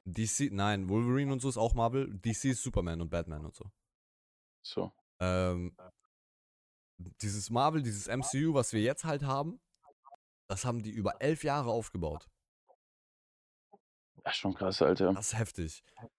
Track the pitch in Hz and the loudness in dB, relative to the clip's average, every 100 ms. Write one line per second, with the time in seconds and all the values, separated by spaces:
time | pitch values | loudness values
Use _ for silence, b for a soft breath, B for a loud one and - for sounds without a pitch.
0 | - 90 110 - 143 98 101 101 92 104 | -8 -2 -2 0 0 2 2 2 2 2
1 | 120 131 139 135 131 120 113 123 117 131 | 4 2 2 0 0 2 4 4 4 2
2 | 135 98 113 110 139 123 - 107 87 82 | -2 -2 -2 0 2 0 0 0 0 -2
3 | 85 85 82 76 78 - 101 - _ _ | -2 -2 -4 -6 -10 -12 -16 -20 _ _
4 | _ _ _ _ _ _ - - 92 - | _ _ _ _ _ _ -10 -6 -6 -8
5 | _ - 92 92 92 87 87 - 92 - | _ -4 0 2 2 0 -2 -8 -20 -20
6 | _ _ _ _ _ _ _ _ _ - | _ _ _ _ _ _ _ _ _ -16
7 | 90 - 104 104 101 120 143 160 123 101 | -16 -8 -4 -4 -2 2 4 4 0 -4
8 | 104 123 135 135 160 143 117 113 110 135 | -4 -4 -2 0 2 2 2 2 2 0
9 | 165 143 143 135 156 240 _ _ _ _ | -2 -2 0 -2 -2 -6 _ _ _ _
10 | - - _ _ - 95 123 120 107 110 | -20 -20 _ _ -8 -6 -2 -2 -4 -2
11 | 101 - 139 160 151 143 120 117 110 107 | -2 0 0 0 0 0 0 -2 -2 -4
12 | 80 76 - _ _ _ _ _ _ _ | -4 -4 -10 _ _ _ _ _ _ _
13 | _ _ _ _ _ _ _ - _ _ | _ _ _ _ _ _ _ -20 _ _
14 | _ - - - 98 92 95 92 69 92 | _ -10 -6 -2 -2 -2 0 4 4 6
15 | 92 95 110 110 113 - 80 - - b | 4 2 0 -2 -2 -4 -6 -8 -18 b
16 | 113 | -20